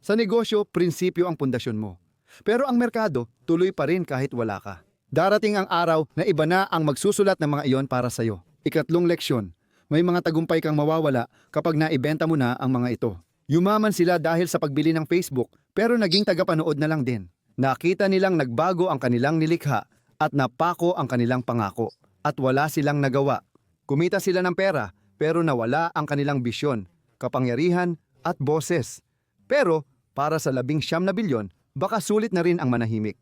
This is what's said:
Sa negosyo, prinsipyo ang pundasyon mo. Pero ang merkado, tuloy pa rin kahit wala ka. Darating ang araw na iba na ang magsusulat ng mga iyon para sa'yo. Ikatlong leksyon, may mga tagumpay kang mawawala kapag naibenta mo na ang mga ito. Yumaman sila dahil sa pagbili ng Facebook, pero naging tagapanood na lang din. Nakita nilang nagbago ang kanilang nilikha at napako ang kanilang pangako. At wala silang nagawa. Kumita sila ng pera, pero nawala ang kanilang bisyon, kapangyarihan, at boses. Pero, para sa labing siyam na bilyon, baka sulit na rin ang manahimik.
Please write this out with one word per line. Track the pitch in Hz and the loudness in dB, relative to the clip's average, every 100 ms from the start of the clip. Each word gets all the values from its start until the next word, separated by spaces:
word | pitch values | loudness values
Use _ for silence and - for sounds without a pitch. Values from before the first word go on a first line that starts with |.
Sa | - 214 | 0 0
negosyo, | 226 233 220 208 208 | 2 2 2 0 0
prinsipyo | - 175 - 185 165 180 | 0 0 2 -2 0 -2
ang | 165 | 0
pundasyon | 135 120 123 107 | -2 -2 -4 -6
mo. | 107 90 _ _ _ - | -8 -12 _ _ _ -8
Pero | - 233 269 | 0 0 2
ang | 240 | 2
merkado, | 240 226 214 131 117 _ - | 0 0 -2 -2 -6 _ 0
tuloy | 165 185 | 2 2
pa | 185 143 | 0 0
rin | 185 | 0
kahit | 170 131 135 | 0 -2 -2
wala | 123 110 98 | -2 -4 -4
ka. | 101 92 _ _ _ | -10 -16 _ _ _
Darating | 143 185 208 214 | 0 2 2 2
ang | 208 190 | 0 0
araw | 175 170 160 151 - | 0 2 0 0 -2
na | 180 | 0
iba | 156 156 | 0 2
na | 185 196 | 2 0
ang | 170 151 | 0 0
magsusulat | 139 196 202 196 190 | 0 -2 2 2 2
ng | 151 | 0
mga | 143 143 | -2 0
iyon | 131 135 | 0 0
para | 127 123 | -2 -2
sa'yo. | - 113 95 _ _ 151 | -2 -4 -4 _ _ -4
Ikatlong | 156 147 165 175 | -2 0 0 2
leksyon, | 170 - 127 98 - _ _ _ | 0 0 -2 -4 -14 _ _ _
may | 147 | 2
mga | 175 175 170 | 2 2 0
tagumpay | 156 165 165 | -2 0 0
kang | 160 | 0
mawawala | 151 147 160 156 127 120 _ _ | 0 2 0 0 0 -2 _ _
kapag | - 170 156 | -2 0 0
naibenta | 156 156 139 156 160 | 0 0 -2 -2 0
mo | |
na | 160 123 127 | 2 0 0
ang | 135 | -2
mga | 127 123 117 | 0 -2 -2
ito. | 120 90 _ _ - | -4 -6 _ _ -2
Yumaman | 151 190 214 214 | 2 2 2 0
sila | 196 175 175 | 0 0 2
dahil | 151 165 175 | 0 0 0
sa | - | -2
pagbili | 156 139 151 | -2 0 0
ng | 160 156 | 0 0
Facebook, | 175 175 127 117 _ _ | -2 0 -4 -4 _ _
pero | - 226 240 | -2 0 2
naging | 202 180 208 | 2 0 0
tagapanood | 175 185 160 165 147 | 0 0 0 0 0
na | 151 | 0
lang | 156 123 | 0 -2
din. | 117 90 _ _ - | -4 -8 _ _ -2
Nakita | 135 127 170 185 196 | -2 0 0 0 2
nilang | 190 190 175 | 2 2 0
nagbago | 131 117 170 180 180 | 0 0 0 0 0
ang | 143 | 0
kanilang | 127 120 135 160 | 0 2 2 2
nilikha | 156 170 151 117 - _ _ _ | 0 0 0 -2 -4 _ _ _
at | 156 | -2
napako | 139 127 _ 165 175 170 180 | 0 -2 _ -2 0 0 0
ang | 131 | -2
kanilang | 123 117 127 123 | 0 0 0 -2
pangako. | 120 101 92 113 _ _ _ 147 | -2 -2 -2 -6 _ _ _ -6
At | 147 | -2
wala | 131 131 156 | 0 2 0
silang | 160 147 147 | 0 0 2
nagawa. | 139 131 139 117 _ _ _ _ - | 2 2 0 -2 _ _ _ _ -4
Kumita | 139 175 196 | 0 2 0
sila | 190 180 | 0 0
ng | 180 180 | 0 0
pera, | 190 156 104 - _ _ | 0 0 -6 -12 _ _
pero | 156 165 165 | 0 2 2
nawala | 127 113 143 165 | 0 0 0 -2
ang | 170 147 | -4 -4
kanilang | 143 143 143 | -2 0 -2
bisyon, | 120 110 147 117 92 _ _ _ | -2 -2 -2 -2 -6 _ _ _
kapangyarihan, | 127 127 127 120 170 175 180 170 _ _ 160 | -6 -2 -2 0 0 2 0 -4 _ _ -6
at | 175 | -4
boses. | 135 156 - 175 117 - _ _ _ _ _ | 0 0 0 -2 -2 -10 _ _ _ _ _
Pero, | 277 233 160 143 _ _ - | 2 2 0 -2 _ _ -4
para | 147 160 | -2 0
sa | 147 | 0
labing | 131 127 151 | -2 -2 -2
siyam | - 165 190 | -2 -2 0
na | |
bilyon, | 196 214 120 101 _ _ - | -2 0 -2 -4 _ _ -6
baka | 190 220 | -2 -2
sulit | - 208 220 | 0 0 0
na | 185 | 0
rin | 170 175 | 2 2
ang | 139 | 2
manahimik. | 120 113 110 107 - | 0 0 -2 -4 -6